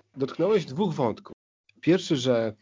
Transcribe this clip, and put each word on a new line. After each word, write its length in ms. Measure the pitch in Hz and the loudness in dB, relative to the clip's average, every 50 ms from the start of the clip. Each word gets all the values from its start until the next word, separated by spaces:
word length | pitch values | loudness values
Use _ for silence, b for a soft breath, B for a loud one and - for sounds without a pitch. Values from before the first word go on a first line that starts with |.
| _ _ - 135 | _ _ -10 -6
Dotknąłeś 480 | 135 131 - - 160 190 220 202 156 | -6 -6 -2 -2 0 2 2 0 0
dwóch 280 | 135 131 147 214 190 151 | -2 -4 -2 -2 -2 0
wątków. 400 | 139 135 113 98 - - - - - _ _ _ _ _ _ _ _ | 0 -2 -2 -2 -4 -10 -20 -20 -20 _ _ _ _ _ _ _ _
Pierwszy, 340 | - 147 170 185 180 - 165 | 2 2 2 2 2 0 -2
że 380 | 135 120 131 123 117 113 110 104 _ | 0 2 2 2 2 0 -2 -4 _